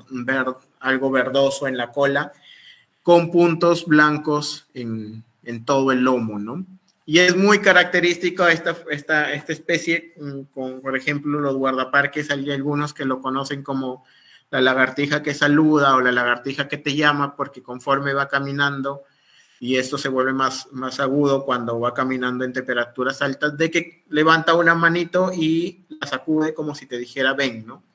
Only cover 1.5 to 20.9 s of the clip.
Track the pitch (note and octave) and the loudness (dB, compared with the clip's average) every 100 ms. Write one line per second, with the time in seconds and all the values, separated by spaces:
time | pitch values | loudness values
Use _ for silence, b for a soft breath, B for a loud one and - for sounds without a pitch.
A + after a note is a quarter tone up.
1.5 | - C3+ B2+ A#2+ C#3+ C#3 C#3+ D3 B B | 0 -2 -4 -4 0 0 0 -4 B B
2.5 | B B B _ _ F3 E3+ E3+ E3+ F3 | B B B _ _ 4 4 6 4 4
3.5 | E3 F3 E3+ E3+ D3+ D3+ D3 D3+ D3 D3 | 4 2 2 4 6 6 2 -2 -4 -4
4.5 | - - C3 A#2 A2+ G#2+ A2+ - _ A#2+ | -10 -14 -12 -8 -8 -10 -14 -20 _ -14
5.5 | A#2 A#2+ C3+ C3+ B2+ B2+ B2+ A2 G#2 G#2+ | -8 -2 0 2 2 2 0 -2 -6 -8
6.5 | D#3+ F#3+ - _ _ - E3 F3+ F3+ G3+ | -10 -12 -18 _ _ 0 4 4 4 4
7.5 | G#3 G3 F3+ F3 F3+ F3 E3+ F3 F3+ F3 | 6 6 4 4 2 0 0 -2 2 2
8.5 | E3 E3+ E3 - D3 - D#3 D3 C#3+ - | 2 0 -6 -8 -8 -2 0 0 -4 -6
9.5 | D3+ - D#3+ E3 E3 - - C#3+ C#3 C3+ | -8 -2 -2 -2 -4 -6 -14 -12 -12 -12
10.5 | C3+ C3 C3 C3+ C3 C#3 D3 D3 D3 C#3 | -10 -10 -8 -6 -4 -2 -4 -2 -2 -2
11.5 | C3+ C3+ C3 C3 C#3+ C#3 D3+ C#3+ C#3 C#3 | 0 0 0 0 0 0 -2 -4 -4 -4
12.5 | C#3 C#3+ D3 D3 - C3+ C3 C3 C3+ C3+ | -4 -2 -2 -4 -4 -4 -4 -4 -4 -4
13.5 | C#3 C#3 C3+ C3 B2+ b b b b _ | -8 -6 -6 -6 -8 b b b b _
14.5 | C3 B2+ C3 B2+ C#3+ C#3+ D3+ D3 C#3+ C#3+ | 0 2 2 0 0 -2 -2 -4 0 4
15.5 | D3 D#3 D3+ C#3 C3 B2 B2 A#2+ B2 C#3 | 6 6 4 6 4 4 2 0 0 -4
16.5 | C#3 C#3 D3 D3 D3 D3 C#3+ C#3 - C#3 | -6 -6 -6 -4 2 2 2 -2 -4 -8
17.5 | B2+ - B2 C#3 C#3 C#3+ C#3 C#3 C#3 C#3 | -10 -14 -8 -2 0 0 -2 -2 -4 -4
18.5 | C#3 C#3+ C#3 C#3 C#3+ b b b b b | -2 -2 -2 -6 -8 b b b b b
19.5 | b B2 C3 C3 C#3 C#3 C3 C3 C3+ C3 | b -2 0 0 -4 -2 0 0 0 -2
20.5 | C3 - B2+ B2+ | -2 -10 -10 -6